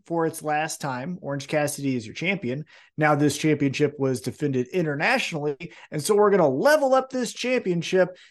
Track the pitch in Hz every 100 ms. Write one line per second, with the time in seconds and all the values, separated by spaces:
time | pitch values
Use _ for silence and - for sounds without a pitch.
0 | - 165 160 160 151 151 160 - 147 123
1 | 139 180 143 143 135 151 147 143 139 127
2 | 107 - 170 196 117 135 - - _ -
3 | 151 147 147 - 156 143 143 127 143 139
4 | 135 127 127 - 147 131 123 185 160 143
5 | 190 254 - 165 147 139 170 - - 151
6 | 139 208 208 190 151 131 254 302 277 262
7 | 262 262 233 - 247 254 208 175 - 185
8 | 180 - -